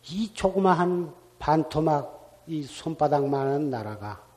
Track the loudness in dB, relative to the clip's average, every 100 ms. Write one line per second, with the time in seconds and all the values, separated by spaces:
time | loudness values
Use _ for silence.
0 | -8 -6 -6 0 0 4 4 4 4 0
1 | -4 -10 -20 _ 2 2 2 0 2 0
2 | -2 -14 -20 -20 -10 -8 -8 -8 -8 0
3 | 2 2 2 0 0 0 -2 -4 -6 -8
4 | -10 -12 -16